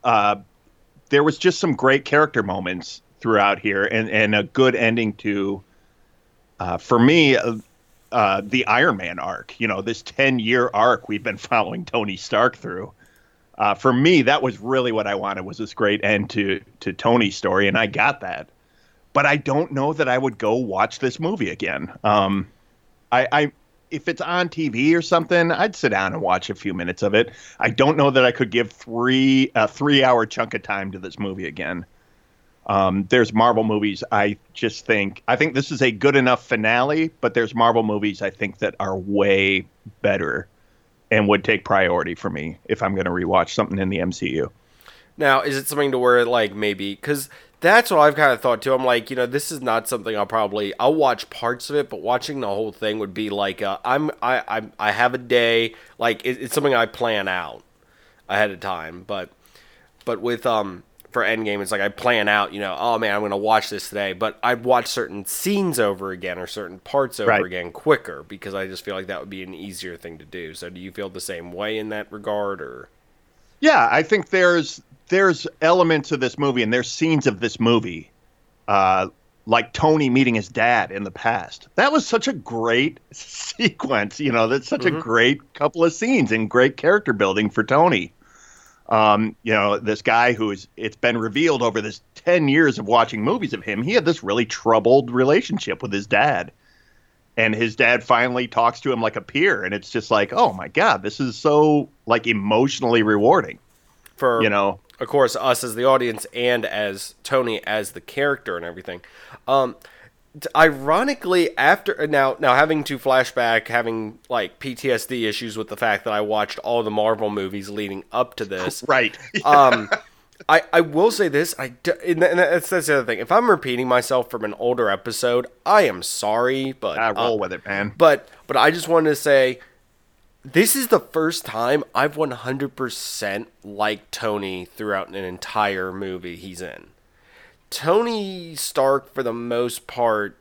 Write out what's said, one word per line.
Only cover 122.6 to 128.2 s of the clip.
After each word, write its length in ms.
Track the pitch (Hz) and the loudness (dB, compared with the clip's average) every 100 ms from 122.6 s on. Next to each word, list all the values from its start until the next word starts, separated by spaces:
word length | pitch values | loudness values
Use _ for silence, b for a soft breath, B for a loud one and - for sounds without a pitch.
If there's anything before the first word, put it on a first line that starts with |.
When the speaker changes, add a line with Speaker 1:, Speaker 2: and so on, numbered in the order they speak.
| - | 0
Speaker 2:
that's 160 | 185 151 | -2 2
the 100 | 143 | 0
other 80 | 117 | 0
thing. 140 | 107 | -4
If 120 | 120 | 2
I'm 180 | 196 240 | 2 4
repeating 380 | 175 135 123 127 | 2 0 -4 2
myself 420 | 123 - 127 120 | 2 2 -2 -2
from 140 | 117 | -6
an 100 | 104 | -8
older 360 | 101 120 123 107 | -4 -2 0 0
episode, 560 | 98 120 110 123 123 123 _ | -2 -6 -4 0 0 -2 _
I 180 | - 208 | 4 4
am 200 | 151 90 | 4 0
sorry, 720 | - - 104 110 123 135 135 | -8 -4 -2 0 0 -2 -6
but, 260 | 131 104 78 | -6 -6 -2
Speaker 1:
Ah, 140 | 113 104 | -2 0
roll 180 | 113 | -2
Speaker 2:
uh, 20 | 110 | -2
Speaker 1:
with 160 | 95 | -4
it, 100 | 90 | -8
man. 300 | - 98 101 101 | -8 -6 -6 4
Speaker 2:
but, 320 | 160 143 | 4 4